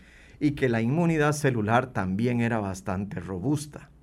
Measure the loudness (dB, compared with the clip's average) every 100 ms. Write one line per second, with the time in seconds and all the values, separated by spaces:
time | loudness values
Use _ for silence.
0 | -20 -20 -20 -2 -2 2 0 2 2 2
1 | 2 4 2 2 0 0 2 2 2 -4
2 | -2 0 0 2 0 0 -2 -6 -4 -4
3 | -4 -8 -6 -4 -2 -2 -4 -14 -18 -20